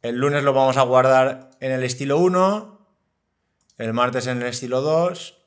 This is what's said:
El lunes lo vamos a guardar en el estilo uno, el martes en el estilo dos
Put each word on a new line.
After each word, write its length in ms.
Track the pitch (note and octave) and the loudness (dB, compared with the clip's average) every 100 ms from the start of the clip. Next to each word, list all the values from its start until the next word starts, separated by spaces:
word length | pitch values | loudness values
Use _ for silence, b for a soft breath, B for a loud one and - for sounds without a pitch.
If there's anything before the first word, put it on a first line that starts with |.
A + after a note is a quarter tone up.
El 140 | A#2+ B2 | -6 -2
lunes 280 | C#3+ C#3+ | -2 0
lo 100 | C#3 | 0
vamos 240 | C3+ C3 C3 | 2 2 2
a 40 | |
guardar 680 | B2+ B2+ B2+ C3 C3 C3 - _ | 4 4 6 4 4 -2 -16 _
en 120 | C3+ | -6
el 120 | C3 | -4
estilo 340 | B2+ B2+ C#3 D3 | -4 -6 -2 2
uno, 720 | F3+ F#3 F#3+ G#3 G#3+ _ _ _ _ _ _ _ _ _ _ _ | 2 2 0 -2 -8 _ _ _ _ _ _ _ _ _ _ _
el 160 | A2+ | -6
martes 320 | A2+ B2 B2 A#2+ | -2 0 -2 -4
en 160 | B2 | -6
el 60 | B2 | -6
estilo 340 | A#2+ B2 B2+ | -8 -6 -4
dos 560 | D3 D#3+ F3 F3 - _ | 0 0 0 -6 -16 _